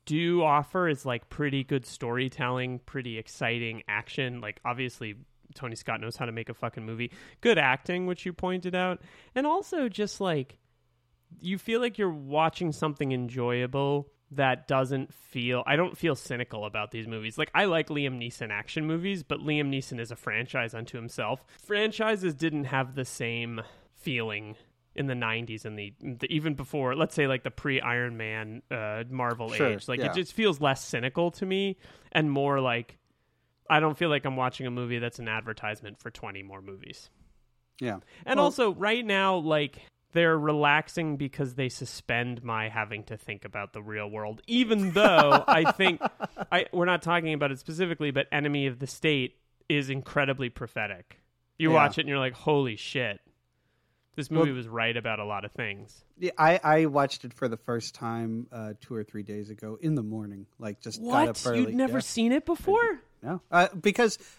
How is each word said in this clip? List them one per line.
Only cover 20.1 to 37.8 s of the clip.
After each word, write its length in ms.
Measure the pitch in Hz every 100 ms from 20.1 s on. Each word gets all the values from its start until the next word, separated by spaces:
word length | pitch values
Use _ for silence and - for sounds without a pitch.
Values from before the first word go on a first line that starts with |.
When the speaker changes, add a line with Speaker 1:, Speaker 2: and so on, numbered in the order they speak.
Speaker 1:
a 60 | 117
franchise 560 | - 107 120 131 117
unto 240 | 113 117 123
himself. 480 | 117 - 110 131 - - -
Franchises 680 | 208 214 220 220 214 185
didn't 320 | 135 160 147 135
have 300 | 135 127 139
the 100 | 127
same 560 | - 120 117 117 113 110 - _ _
feeling 600 | - 123 113 104 107 110 _ _ _ -
in 100 | 139
the 100 | 123
nineties 480 | 117 113 117 110
and 140 | 113 107
the, 160 | 104 -
the, 260 | - 120 139
even 220 | 156 156 139
before, 380 | 135 151 127
let's 220 | 135 156 -
say, 100 | 139
like, 180 | 131
the 80 | 127
pre-Iron 640 | - 147 131 120 120 120 117
Man, 460 | 110 110 110 113 -
uh, 340 | 123 107 107 120
Marvel 400 | 131 120 117 113
Speaker 2:
Sure, 180 | 113 139
Speaker 1:
age. 200 | 104 -
Like, 120 | 127
Speaker 2:
yeah. 60 | 117
Speaker 1:
it 80 | 180
just 180 | 175
feels 260 | - 214 143
less 240 | 147 135
cynical 480 | - 127 127 131 170
to 140 | - 190
me 320 | 190 196 190 - - -
and 180 | 160 156
more 300 | 139 143 139
like, 380 | 127 117 117 - _ _ _ _ _ _ -
I 100 | 156
don't 180 | 156 147
feel 120 | 170
like 160 | 147 139
I'm 100 | 131
watching 300 | 127 - 131
a 60 |
movie 280 | 123 120 120
that's 200 | 120 -
an 80 | 117
advertisement 720 | 110 110 110 107 107 104 101
for 100 | -
twenty 320 | - 110 98
more 200 | 98 98
movies. 480 | 98 95 - - - _ - _ _ _ _
Speaker 2:
Yeah. 200 | -